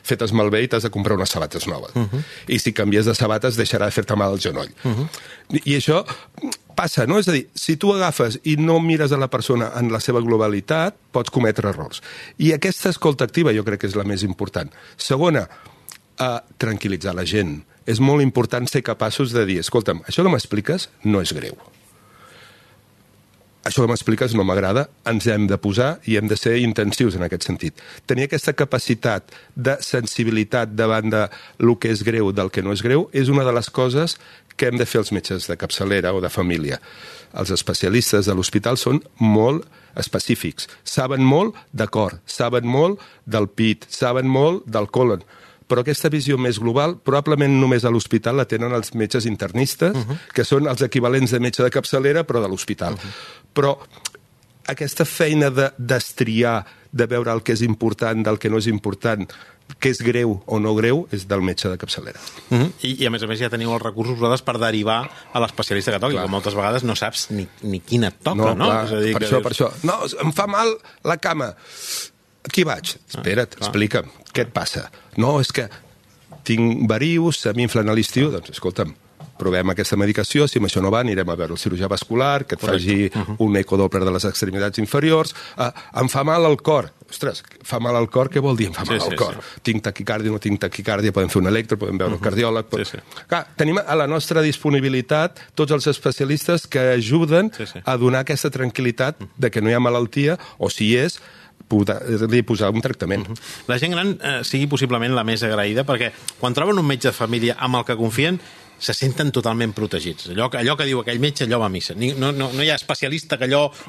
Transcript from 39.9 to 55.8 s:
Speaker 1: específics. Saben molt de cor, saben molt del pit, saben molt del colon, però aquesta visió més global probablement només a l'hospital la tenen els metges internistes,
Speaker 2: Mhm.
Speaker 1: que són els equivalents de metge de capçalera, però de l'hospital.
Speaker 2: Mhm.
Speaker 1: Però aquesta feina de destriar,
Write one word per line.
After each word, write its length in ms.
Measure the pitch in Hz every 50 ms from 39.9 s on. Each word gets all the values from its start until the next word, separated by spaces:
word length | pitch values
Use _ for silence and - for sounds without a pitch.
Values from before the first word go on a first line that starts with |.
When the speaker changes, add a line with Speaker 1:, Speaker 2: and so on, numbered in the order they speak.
| -
Speaker 1:
específics. 720 | - - - - - - - 117 - - - - - - - - -
Saben 400 | _ - - - 131 131 135 135
molt 320 | 131 131 135 165 202 226 202 - - _
de 140 | - 127 110 104
cor, 320 | - 110 104 92 - 87 -
saben 420 | - - - 120 120 120 123 113
molt 320 | 120 127 139 160 185 202 196 - - - _ _
del 220 | - 110 110 104 98
pit, 360 | - - 113 110 101 - - -
saben 380 | - - 135 123 123 131 131
molt 380 | 131 131 135 143 160 180 202 -
del 220 | - 110 110 104 -
colon, 320 | - 123 127 120 104 87 - - - - - - - _ _ -
però 120 | 127 120
aquesta 260 | 123 147 143 - - 160
visió 300 | 151 151 131 139 139 127
més 200 | 127 123 110 101
global 380 | 113 117 117 139 143 165 175 - _
probablement 480 | - 135 143 143 156 151 143 143 139 139 131
només 240 | 135 127 127 117 117
a 60 | 120
l'hospital 460 | 117 113 - - - 110 - 117 123 139
la 80 | 127 -
tenen 240 | 113 110 120 123
els 220 | 123 117 107 - -
metges 320 | 113 110 104 - 127 110
internistes, 640 | 113 104 - 101 90 90 120 135 131 - - 165 180 208
Speaker 2:
Mhm. 240 | 135 113 107 143 165 - -
Speaker 1:
que 120 | - - 107
són 220 | - 143 139 147
els 140 | 147 127 117
equivalents 480 | 135 113 - 135 120 120 127 135 131 117
de 80 | 123 120
metge 220 | 120 123 - -
de 80 | 123 123
capçalera, 540 | - 139 127 - - 139 135 139 143 165 165
però 140 | - 123 117
de 80 | 104 95
l'hospital. 460 | 95 90 - - 101 - 90 85 98
Speaker 2:
Mhm. 180 | 95 - 98 101 - - - - - - _ _
Speaker 1:
Però 240 | - 135 139 139 - - - - - - - - - _ _ _ _ _ _ _ _ -
aquesta 380 | - 139 - 151 139 - - 160
feina 460 | - - - 170 151 156 151 147 139
de 220 | 127 131 135 135 -
destriar, 840 | -